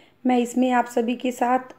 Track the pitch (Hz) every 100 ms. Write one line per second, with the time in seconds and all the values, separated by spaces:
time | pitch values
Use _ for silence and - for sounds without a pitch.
0 | - _ 254 247 233 247 254 247 247 247
1 | 233 247 254 247 240 254 254